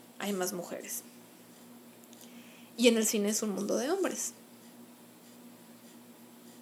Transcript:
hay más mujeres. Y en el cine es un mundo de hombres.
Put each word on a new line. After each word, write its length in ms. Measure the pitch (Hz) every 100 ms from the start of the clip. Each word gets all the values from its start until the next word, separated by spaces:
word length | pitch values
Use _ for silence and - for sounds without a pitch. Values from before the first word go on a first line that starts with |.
| - -
hay 140 | 196
más 200 | 196 185
mujeres. 500 | 180 175 - - - - - - - - - - - - - - - - - - - - -
Y 100 | 240
en 100 | 226
el 80 | 214
cine 240 | 220 202
es 140 | 208
un 80 | 220
mundo 260 | 190 208 202
de 140 | 254
hombres. 420 | 392 339 - - - - - - - - - - - - - - - - - - - - - - - - -